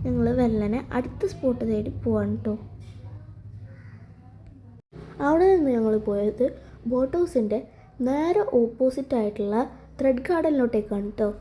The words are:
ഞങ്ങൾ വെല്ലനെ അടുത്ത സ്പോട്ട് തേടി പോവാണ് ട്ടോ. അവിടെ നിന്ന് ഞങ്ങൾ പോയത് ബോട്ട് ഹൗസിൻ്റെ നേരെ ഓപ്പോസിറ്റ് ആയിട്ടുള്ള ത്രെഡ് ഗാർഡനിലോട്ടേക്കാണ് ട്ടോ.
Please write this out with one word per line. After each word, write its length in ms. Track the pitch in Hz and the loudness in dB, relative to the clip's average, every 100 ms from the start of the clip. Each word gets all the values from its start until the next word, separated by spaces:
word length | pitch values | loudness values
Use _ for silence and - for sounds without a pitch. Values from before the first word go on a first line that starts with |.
ഞങ്ങൾ 220 | 254 247 233 254 | -2 0 2 4
വെല്ലനെ 420 | 240 214 208 240 - 247 | 2 2 0 -2 -2 -4
അടുത്ത 300 | 247 - 392 | -4 -4 -4
സ്പോട്ട് 320 | - 262 240 226 | 0 -2 0 -2
തേടി 220 | 214 214 - | -2 -2 -4
പോവാണ് 320 | 240 220 202 214 | -2 0 0 -2
ട്ടോ. 100 | 214 214 - - - - - - - - - - - - - - - - - - - - - - _ - - - 277 | -4 -6 -8 -18 -18 -16 -16 -16 -18 -18 -18 -16 -16 -18 -20 -20 -20 -20 -20 -20 -20 -20 -20 -20 _ -18 -16 -4 2
അവിടെ 200 | 320 370 | 6 6
നിന്ന് 180 | 381 277 240 | 6 4 2
ഞങ്ങൾ 180 | 220 214 214 | 2 2 0
പോയത് 360 | 202 208 - 262 - - - 233 | 0 0 2 0 -2 -18 -10 -2
ബോട്ട് 240 | 254 262 349 | 0 0 0
ഹൗസിൻ്റെ 420 | 349 254 214 214 - - - - 254 | 2 2 0 -2 -4 -20 -20 -4 0
നേരെ 340 | 285 330 403 415 240 | 2 2 2 4 2
ഓപ്പോസിറ്റ് 580 | 233 233 262 262 262 247 | 2 2 0 0 -2 0
ആയിട്ടുള്ള 380 | 208 208 202 214 277 - - - | 0 -2 -2 0 -2 -8 -20 0
ത്രെഡ് 260 | 269 254 302 | 2 2 0
ഗാർഡനിലോട്ടേക്കാണ് 840 | 339 311 285 240 220 208 202 208 208 | 2 2 2 2 0 -2 -4 -4 -2
ട്ടോ. 100 | 208 208 | -2 -2